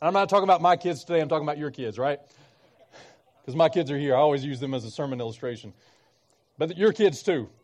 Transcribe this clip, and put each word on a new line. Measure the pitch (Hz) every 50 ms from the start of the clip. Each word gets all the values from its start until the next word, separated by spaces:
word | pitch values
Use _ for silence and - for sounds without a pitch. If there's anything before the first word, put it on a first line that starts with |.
And | 151 165
I'm | 190
not | 196 196 151
talking | 190 202 190
about | 190 185 170 165
my | 180 175
kids | - - 180 170 - -
today. | - 170 165
I'm | 156 147
talking | 160 156 151
about | 151 147 147
your | 151 143
kids, | 135 - 127 110 104 113
right? | 127 143 143 - - _ _ _ - _ _ _ _ _ _ _ _ _ _ - - - _ _ _ _ _ _ -
'Cause | - 127
my | 160 165 156
kids | 160 175 160 135
are | 143 143
here. | 147 139 127
I | 127
always | 151 151 143 139 131
use | 147 135 120
them | 139 135 135
as | 127 110
a | 113
sermon | - - 147 139 131 123
illustration. | 120 113 110 - - 123 120 107 - 107 - _ _ _ _ _ _ _ _ _ _ _ _ _ _ _ _
But | - 151 160 175 170
your | 202 220 -
kids | - 208 190 143 - -
too. | 208 180 139 110 - _ _